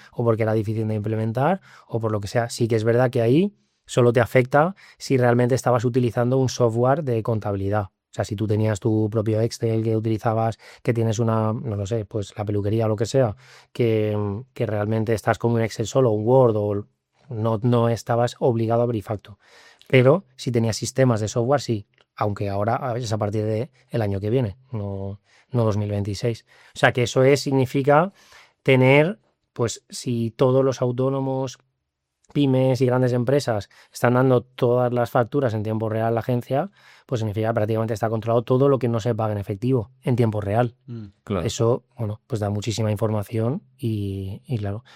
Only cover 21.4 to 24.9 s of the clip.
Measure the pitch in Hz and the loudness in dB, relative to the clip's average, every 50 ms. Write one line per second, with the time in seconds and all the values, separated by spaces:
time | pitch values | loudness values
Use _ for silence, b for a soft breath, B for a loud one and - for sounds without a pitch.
21.4 | 117 123 143 135 - - 117 104 - _ _ _ _ _ _ - - 104 101 - | 0 0 0 0 -2 -2 -6 -6 -6 _ _ _ _ _ _ -4 -4 -4 -4 -4
22.4 | 104 98 98 101 104 110 117 139 143 131 113 123 127 104 110 107 110 104 101 110 | -4 -4 -4 -2 -2 -2 -2 -2 -4 -6 -6 -6 -6 -4 -4 -2 -2 -2 -2 -2
23.4 | 107 110 110 107 127 - b b b b - 123 107 101 98 95 98 104 117 135 | -2 -2 -2 -4 -4 -6 b b b b -4 -2 -2 -2 -2 -2 -2 -2 0 0
24.4 | 123 101 90 - _ _ 131 110 101 101 | 0 -2 -6 -10 _ _ -10 -8 -8 -8